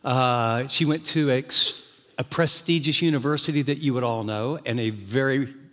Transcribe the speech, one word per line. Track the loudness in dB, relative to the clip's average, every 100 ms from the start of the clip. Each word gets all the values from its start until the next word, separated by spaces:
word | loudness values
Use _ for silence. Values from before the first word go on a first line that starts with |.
Uh, | 0 2 2 2 0 0 -2
she | 0 2
went | 0 -2
to | 0 2
a, | 0 0 0 0 -2 -16 _ _ -8
a |
prestigious | -4 0 2 2 2 2 2 2
university | 2 2 0 -2 0 0
that | 0 0
you | 0
would | 0
all | 0 -2
know, | -2 -4 -4 -4 -4
and | -2
a | -2
very | -4 -2 0 2 0 -2 -8 -20